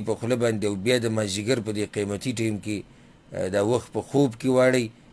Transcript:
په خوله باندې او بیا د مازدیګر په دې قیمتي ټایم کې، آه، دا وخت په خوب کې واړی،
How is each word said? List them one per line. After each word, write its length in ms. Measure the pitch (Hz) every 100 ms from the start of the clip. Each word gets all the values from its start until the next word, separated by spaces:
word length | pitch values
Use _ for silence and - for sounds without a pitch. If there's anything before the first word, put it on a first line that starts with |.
| 107
په 80 |
خوله 220 | 107 113 123
باندې 280 | 117 110
او 100 | 104
بیا 220 | 101 101 127
د 100 | 117
مازدیګر 500 | 110 107 95 104 131 107
په 60 |
دې 120 | 104 101
قیمتي 400 | - 101 101 131
ټایم 240 | 110 113 104
کې، 140 | 101 104 - - - - -
آه، 160 | 95 92
دا 140 | 98
وخت 260 | 104 120 -
په 80 | 113
خوب 300 | - 139 143 113
کې 80 | 127 127
واړی، 300 | 127 127 113 - -